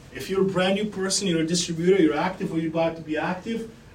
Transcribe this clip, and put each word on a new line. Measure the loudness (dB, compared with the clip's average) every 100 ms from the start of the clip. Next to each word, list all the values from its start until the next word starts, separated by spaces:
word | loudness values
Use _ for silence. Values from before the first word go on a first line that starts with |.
| -16
if | -10 -2
you're | 2
a | 2
brand | 2 2 2
new | -2
person, | -2 -2 0 0
you're | 0
a | 2
distributor, | 0 -2 0 4 6
you're | 6 4
active | -2 -4 -4
or | -2
you're | -2
about | 0 0 -2
to |
be | -6 -4
active, | -2 -4 -6 -6 -8 -14 -20